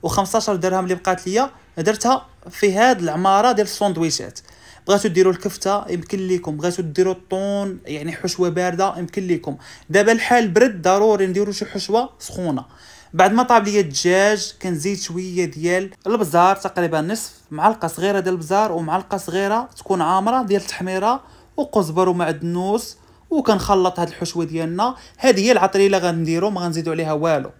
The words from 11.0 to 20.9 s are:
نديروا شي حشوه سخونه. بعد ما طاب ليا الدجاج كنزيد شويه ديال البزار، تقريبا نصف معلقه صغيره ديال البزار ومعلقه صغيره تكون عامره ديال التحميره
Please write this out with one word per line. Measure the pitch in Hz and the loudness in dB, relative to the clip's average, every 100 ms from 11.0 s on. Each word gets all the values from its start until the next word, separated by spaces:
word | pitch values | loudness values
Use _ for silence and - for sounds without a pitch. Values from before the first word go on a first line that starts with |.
| 214 208 190 | 4 2 0
نديروا | 185 202 | 0 -2
شي | 202 | -4
حشوه | 202 202 - 220 262 _ | -8 -8 -2 -2 -2 _
سخونه. | - - 175 131 127 - - - - | -14 -6 -4 -4 -8 -20 -20 -20 -12
بعد | 160 185 | 4 4
ما | 226 | 6
طاب | 247 233 202 | 4 4 4
ليا | 208 | 0
الدجاج | 170 135 175 185 202 214 208 - | 0 0 2 4 4 2 -4 -8
كنزيد | 185 165 170 190 | -6 -4 -4 -4
شويه | - 170 185 175 | -6 -8 -6 -4
ديال | 175 139 170 180 196 - 196 | -4 -4 -2 -2 -4 -10 -4
البزار، | 226 185 170 180 196 | -2 2 4 4 4
تقريبا | 190 - 175 160 | -2 -2 0 0
نصف | 151 226 - - _ | -2 -6 -8 -16 _
معلقه | 151 185 220 165 | 0 0 2 -6
صغيره | 160 190 202 | -2 -2 0
ديال | 180 | -2
البزار | 185 156 196 214 | -4 -2 0 0
ومعلقه | 165 160 180 190 196 | -2 -2 -4 -4 -8
صغيره | 180 175 196 220 262 - | -4 -4 0 -2 -4 -14
تكون | - 190 | -4 -2
عامره | 160 185 202 254 | 2 2 2 0
ديال | 220 202 | 0 -2
التحميره | - - 185 | -2 -8 -6